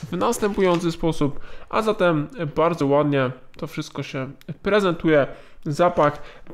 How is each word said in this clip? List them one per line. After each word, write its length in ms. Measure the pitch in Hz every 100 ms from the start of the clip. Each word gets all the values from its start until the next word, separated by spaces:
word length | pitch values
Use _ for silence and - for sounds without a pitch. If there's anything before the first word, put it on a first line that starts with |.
| -
w 40 | 175
następujący 760 | 214 240 208 202 190 170 175
sposób, 480 | 160 165 - 143 - - - -
a 140 | 220
zatem 460 | 220 208 180 156 151 - 156 156
bardzo 300 | 165 170 139
ładnie 440 | 143 147 139 131 135 - -
to 100 | 165
wszystko 360 | - 147 -
się 280 | 135 139 131 139 - -
prezentuje. 640 | - 208 190 165 165 151 131 - - -
Zapach 580 | 165 147 175 175 147 - - - -